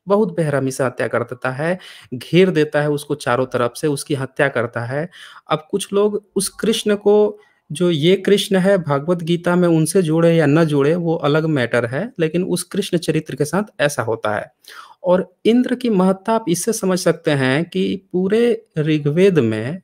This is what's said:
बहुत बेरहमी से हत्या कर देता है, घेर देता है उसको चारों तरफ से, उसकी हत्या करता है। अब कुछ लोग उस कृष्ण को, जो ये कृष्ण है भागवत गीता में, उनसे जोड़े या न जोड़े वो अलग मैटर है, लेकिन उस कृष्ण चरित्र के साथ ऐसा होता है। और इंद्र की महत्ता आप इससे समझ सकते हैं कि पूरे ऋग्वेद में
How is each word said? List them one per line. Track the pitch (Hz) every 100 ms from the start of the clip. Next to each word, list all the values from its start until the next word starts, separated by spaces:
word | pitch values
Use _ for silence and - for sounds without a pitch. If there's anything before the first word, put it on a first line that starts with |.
| 180
बहुत | 202 214 170
बेरहमी | 156 139 131
से | 127
हत्या | 127 - 117
कर | 117
देता | 117 123 131
है, | 131 160 185 - - -
घेर | 127 - 165 190
देता | 156 151 147
है | 147
उसको | 147 -
चारों | 143 - 120 127
तरफ | - 120 -
से, | 156
उसकी | 143 -
हत्या | 139 131 - 139
करता | 127 117 117
है। | 117 143 170 - - - -
अब | 156 -
कुछ | 202 -
लोग | 196 208 202 - 202
उस | 196
कृष्ण | - 190 220 214 202
को, | 208 208 208 - _ _ _
जो | 147 180
ये | 160 165 190
कृष्ण | 190 196 - 190
है | 185 196
भागवत | 151 143 151 175
गीता | 165 175 175 180
में, | 175
उनसे | 165 156 196
जोड़े | 160 160 170 165
या | 147
न | 151
जोड़े | 165 143 139
वो | 175 165
अलग | 165 147 156 160
मैटर | 147 120 120 117
है, | 135 226 -
लेकिन | 160 170
उस | 185 175
कृष्ण | - 185 202 170
चरित्र | - 156 156 139
के |
साथ | 147 175 208 -
ऐसा | 147 147
होता | 113 113 107 104
है। | - _ - - - -
और | 180 185 180 _
इंद्र | 214 240 247
की | 247 240
महत्ता | 196 185 190 -
आप | 226 226
इससे | 170 -
समझ | 214 190 180
सकते | 180 165 -
हैं | 143 131 139
कि | 170 185 190 190 -
पूरे | 180 190 220 240 220 - 160
ऋग्वेद | 151 156 147 156 196 165
में | 113 110 117 185